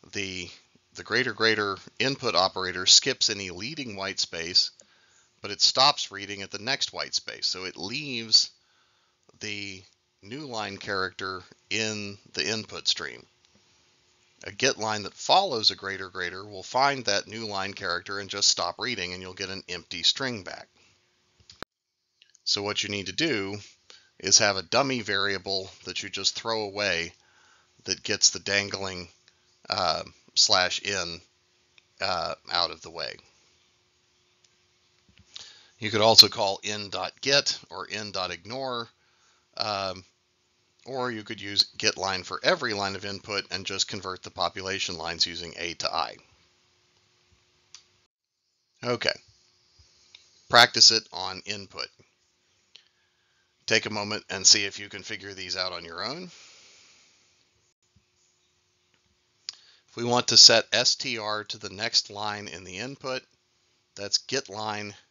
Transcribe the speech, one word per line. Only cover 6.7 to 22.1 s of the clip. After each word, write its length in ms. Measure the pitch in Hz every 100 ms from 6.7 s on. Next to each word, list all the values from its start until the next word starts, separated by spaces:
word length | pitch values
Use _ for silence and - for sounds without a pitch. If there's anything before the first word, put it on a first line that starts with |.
| 139 -
white 200 | 87 73
space. 320 | - - 58 -
So 200 | 90 92
it 100 | -
leaves 760 | 90 131 147 120 113 107 - _ _ _ _ _ _ _ _ _
the 420 | 107 104 101 95 95 _ _ _
new 260 | 98 131 151
line 300 | 113 104 98
character 680 | - 98 92 - 95 92 - - _
in 480 | 104 110 107 101 101 -
the 140 | - 82
input 400 | 110 101 87 -
stream. 380 | - 78 58 - _ _ _ _ _ _ _ _ _ _ _
A 80 | -
get 260 | 101 135 101
line 260 | 107 107
that 120 | 95 -
follows 560 | - 165 196 120 98
a 40 | 92
greater 340 | 98 95 95
greater 360 | 92 87 92 104
will 180 | 98
find 420 | - 123 139 135 120
that 220 | 101 -
new 200 | 110 110
line 260 | 101 98
character 460 | 95 95 87 90 101
and 100 | 98
just 200 | 101 -
stop 300 | - 87 87
reading, 340 | 113 113 87
and 80 | 90
you'll 120 | 92
get 160 | 92 95
an 140 | 95 -
empty 360 | 90 82 87
string 400 | 82 - 131 117
back. 260 | 90 - - _ _ _ _ _ _ _ _ - - _ _ _ _